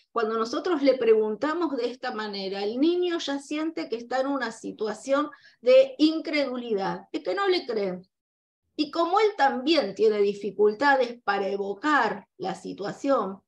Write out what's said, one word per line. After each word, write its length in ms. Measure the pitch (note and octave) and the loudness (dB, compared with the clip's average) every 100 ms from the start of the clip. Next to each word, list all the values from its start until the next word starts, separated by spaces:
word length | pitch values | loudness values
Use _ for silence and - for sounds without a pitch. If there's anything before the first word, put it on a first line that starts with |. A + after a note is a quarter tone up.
| _ A3+ | _ -4
Cuando 220 | A3 A3+ | -2 -2
nosotros 420 | A3+ D4 F#4 D#4 | -2 -4 -2 2
le 160 | C#4 B3+ | 2 4
preguntamos 800 | A3+ A3 G#3+ G#3+ D4 E4 D#4+ C4+ | 4 4 4 -2 -2 -2 -2 -2
de 140 | A#3+ | -4
esta 200 | B3+ B3+ | -6 -8
manera, 540 | G#3+ G#3+ G3 F#3+ G3 | -6 -8 -6 -6 -4
el 160 | G#3 B3 | -4 0
niño 380 | D#4+ F4 F4+ E4+ | 2 2 0 -2
ya 200 | - C#4 | -4 -6
siente 520 | - D4+ D#4+ D#4+ D#4 | -6 -6 -4 -6 -8
que 60 | A#3 | -8
está 220 | A#3+ B3+ | -4 -4
en 100 | C4+ | -2
una 220 | C#4 A#3 | -2 -4
situación 800 | A3 G3 F#3+ G#3+ G#3+ C4+ C#4 D4 - - _ | -8 -12 -6 -6 -6 -2 0 0 -8 -20 _
de 340 | A#3+ C4 C4+ - | 6 6 6 4
incredulidad, 1040 | D#4 D#4+ D#4+ D4+ C4 B3 A#3+ G3 F#3 F3+ - | 2 2 -2 -2 -2 -4 -4 -2 -2 -4 -8
de 100 | D#4 | -8
que 120 | - | -4
no 120 | F#4 G4+ | -2 0
le 180 | F4+ - | 0 -2
creen. 420 | G#3+ G3 F3+ - _ _ _ _ _ _ - | -4 -4 -6 -12 _ _ _ _ _ _ -6
Y 140 | D4 | -4
como 300 | E4 E4+ G4 | -2 0 2
él 120 | G#4+ G#4 | 2 4
también 580 | C4+ B3 C4+ D#4+ G3+ | 2 2 2 2 0
tiene 280 | F#3+ A3 G#3 | 2 2 4
dificultades 960 | G3+ G3+ G#3 F3+ G#3+ G#3+ C#4+ - A#3+ A#3 | 2 0 -6 2 2 4 4 4 2 -2
para 260 | - G3 F#3+ | -4 -2 -2
evocar 800 | G3 G3 G3 D4+ C#4+ A3 G3+ - - | -2 -4 -4 0 2 2 -4 -12 -10
la 160 | F#3 | -8
situación 880 | F#3+ F#3 F3 G3 G3 C#4 C4 F#3+ G3 | -8 -10 -10 -10 -4 0 2 0 -8